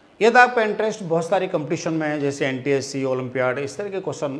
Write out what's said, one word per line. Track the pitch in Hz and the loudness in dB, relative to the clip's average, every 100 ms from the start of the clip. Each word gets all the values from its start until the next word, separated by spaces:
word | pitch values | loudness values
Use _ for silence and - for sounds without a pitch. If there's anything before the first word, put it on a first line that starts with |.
| _ - | _ 0
यदि | 214 240 | 4 8
आपका | 247 247 | 6 6
interest | 214 208 214 208 | 0 0 -2 -4
बहुत | 175 165 165 | -2 -2 0
सारी | 190 185 | 0 0
competition | 175 143 160 170 | -2 -2 -4 -2
में | 160 151 | -2 -2
है, | 151 | -2
जैसे | 139 139 143 | -2 -2 -2
एनटीएससी, | 131 131 139 135 135 135 | -2 0 0 0 -4 -2
Olympiad, | 131 127 127 127 127 | -2 -2 -2 0 0
इस | 147 - | -6 -6
तरह | 202 | -8
के | 190 | -6
question | 175 131 147 135 | -6 -6 -6 -6